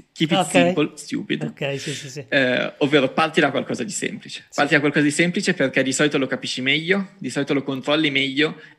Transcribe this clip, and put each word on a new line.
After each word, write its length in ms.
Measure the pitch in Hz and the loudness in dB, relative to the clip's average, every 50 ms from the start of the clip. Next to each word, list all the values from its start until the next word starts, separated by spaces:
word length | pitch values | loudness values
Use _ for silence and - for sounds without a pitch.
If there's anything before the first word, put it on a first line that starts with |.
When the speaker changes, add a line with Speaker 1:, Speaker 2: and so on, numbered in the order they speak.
| - _ _ - | -14 _ _ -2
Speaker 1:
it 140 | 165 151 185 | 0 2 2
Speaker 2:
Ok. 160 | 190 180 - | 2 2 4
Speaker 1:
simple, 420 | - 185 175 175 185 165 147 - - | 4 4 4 4 4 2 0 -2 -4
stupid. 480 | - - - - 151 196 - 143 - - | -8 -12 -8 -8 -6 -4 -4 -6 -4 -4
Speaker 2:
Ok, 360 | 120 113 - 156 139 139 139 | -6 -8 -6 -6 -6 -6 -6
sì, 140 | - 156 143 | -6 -6 -8
sì, 160 | 123 - 139 | -8 -10 -12
sì. 160 | 127 147 135 - | -14 -14 -8 -4
Speaker 1:
Eh, 460 | - 143 131 127 123 127 117 - - - | 0 0 2 2 2 0 -2 -4 -2 -2
ovvero 320 | 151 135 147 147 127 127 - | 0 4 4 4 4 4 2
parti 260 | - 160 160 151 - | 0 0 2 4 4
da 100 | 151 139 | 2 4
qualcosa 320 | - 131 - - 117 117 120 | 2 0 -4 -4 -4 -6 -6
di 80 | - | -6
semplice. 500 | - - - 127 - - - - - - - _ | -6 -6 -6 -6 -6 -10 -12 -14 -16 -16 -16 _
Speaker 2:
Sì. 60 | - | -2
Speaker 1:
Parti 180 | - 147 143 160 | -2 2 2 4
da 60 | 147 | 4
qualcosa 240 | 139 147 147 156 147 | 4 4 2 4 2
di 60 | 147 | 2
semplice 420 | 143 - 170 175 175 165 156 - - | 2 2 2 2 0 0 0 0 0
perché 300 | - 143 131 131 139 131 | 0 0 0 2 0 0
di 80 | 131 131 | 0 2
solito 240 | - 151 147 147 147 | 2 2 2 2 0
lo 100 | 131 127 | -2 -2
capisci 340 | 135 123 - 123 - - | -2 -4 -6 -6 -6 -4
meglio, 500 | 127 135 139 151 160 165 190 202 190 185 - - | -2 0 0 0 0 0 0 0 -2 -4 -8 -12
di 120 | - 131 | -10 -6
solito 240 | - 147 139 - 156 | -4 -2 -2 0 0
lo 100 | 139 135 | -2 -2
controlli 480 | - 135 131 123 147 147 156 156 147 | -2 -4 -4 -2 0 0 2 2 2
meglio 500 | 135 135 135 135 135 139 151 160 - - - - - | 0 0 -2 0 0 0 0 0 -2 -6 -16 -20 -4